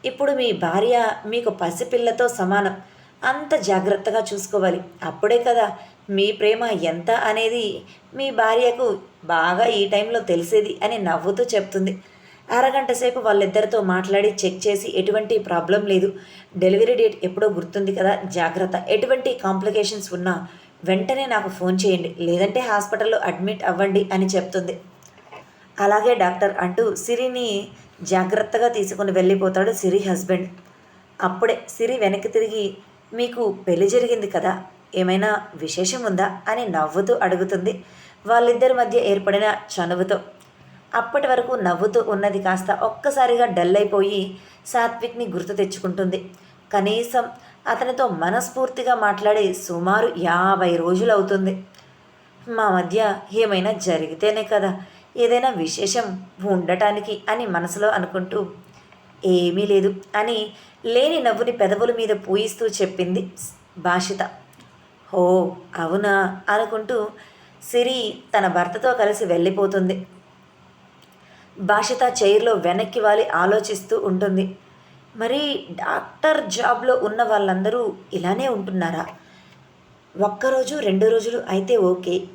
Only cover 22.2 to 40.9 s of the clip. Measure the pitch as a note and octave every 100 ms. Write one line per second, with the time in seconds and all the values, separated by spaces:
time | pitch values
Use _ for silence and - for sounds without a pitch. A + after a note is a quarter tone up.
22.2 | E3+ F3 G3+ B3 B3 G#3 G3+ G#3 A3 A3
23.2 | - E3 G3 F#3 - F3 G3 G3 - F#3+
24.2 | F#3+ F#3+ - F#3+ F3 - - - - -
25.2 | - - - _ - - G3+ G#3 A3 A3+
26.2 | F3+ F#3 G3+ F#3+ F3+ F3+ A3+ F#3 - A#3+
27.2 | B3+ B3 A#3+ G3+ G#3 - - - F3+ F#3
28.2 | F#3 G#3+ G#3+ A3+ A#3+ A#3 F#3+ F#3+ G3 F#3
29.2 | F#3 F#3+ F#3+ F#3 G3+ A3+ F#3+ F#3+ F#3+ F3
30.2 | - F3+ F#3 - - - - - _ -
31.2 | F#3 F#3 A#3 - - - A#3 B3+ G3+ G3
32.2 | G#3+ A3+ A3 G#3+ G3 F#3+ - - _ A3+
33.2 | A#3+ A#3+ A3 F#3+ - E3+ G3 A#3+ A#3+ A#3
34.2 | G3+ F3 F3+ F#3 - - _ F#3 F#3 F#3+
35.2 | G#3+ G#3 - D#3 D#3 - F#3 B3+ A3+ F#3
36.2 | G3+ - - A3+ A3+ E3 D#3 E3 F#3+ -
37.2 | F#3 F3+ F#3+ F#3+ F#3 - - - - -
38.2 | G3+ A#3 A#3+ A#3+ B3+ B3+ A#3 A#3 G#3+ G3
39.2 | G3 G3+ G#3+ - - - E3+ F3+ F#3 G3+
40.2 | - - - _ - - -